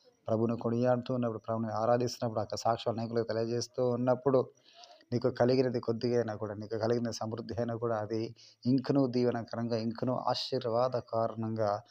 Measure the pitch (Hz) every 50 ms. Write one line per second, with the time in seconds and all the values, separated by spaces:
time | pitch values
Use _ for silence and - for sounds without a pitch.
0 | _ - _ _ - - 113 110 117 113 117 117 - 117 117 120 123 123 123 123
1 | 117 - 127 123 120 117 107 104 - - 113 113 113 110 107 107 113 117 123 123
2 | 123 117 - - 123 117 107 110 101 - 107 110 - 117 117 - - 117 107 110
3 | 117 113 117 117 113 113 110 113 117 113 120 120 117 - - 127 127 123 120 120
4 | 123 127 123 127 - 143 131 127 117 - - _ _ _ - - - - - -
5 | - - 123 117 - 123 - - 120 123 131 131 127 127 120 120 - 120 117 110
6 | 127 120 120 120 113 110 107 101 110 104 101 104 107 104 113 107 110 117 120 120
7 | 120 117 107 - 113 110 113 - 113 113 117 120 120 120 117 110 120 117 113 107
8 | 107 104 113 110 113 117 - - - - - _ - 123 135 131 131 - 139 139
9 | 135 123 120 123 123 120 117 117 110 - - 113 120 113 117 110 113 117 110 -
10 | 120 127 123 - - 123 127 - - - 131 127 123 117 110 120 127 127 123 120
11 | - - 113 113 113 113 110 113 113 110 113 113 107 101 104 107 - _